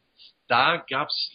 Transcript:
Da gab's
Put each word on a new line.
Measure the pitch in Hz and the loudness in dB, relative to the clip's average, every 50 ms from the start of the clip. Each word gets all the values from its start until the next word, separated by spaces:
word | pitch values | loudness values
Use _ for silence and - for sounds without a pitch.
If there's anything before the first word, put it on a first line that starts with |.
| _ _ _ - - - _ _ _ - | _ _ _ -20 -20 -20 _ _ _ 0
Da | 120 120 131 151 170 170 | 2 4 4 4 2 0
gab's | - - 131 135 151 - - - - - - | -4 -6 -4 -4 -4 -4 -4 -6 -6 -8 -8